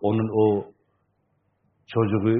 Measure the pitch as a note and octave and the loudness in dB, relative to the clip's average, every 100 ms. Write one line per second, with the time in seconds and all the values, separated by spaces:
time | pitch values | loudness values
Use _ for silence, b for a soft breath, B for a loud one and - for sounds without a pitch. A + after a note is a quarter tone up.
0 | G#2 A2+ A2+ G#2+ G#2+ G2+ E2 _ _ _ | -2 -2 -2 2 2 0 -4 _ _ _
1 | _ _ _ _ _ _ _ _ _ A2+ | _ _ _ _ _ _ _ _ _ -2
2 | G#2 G#2 G#2+ | 0 0 0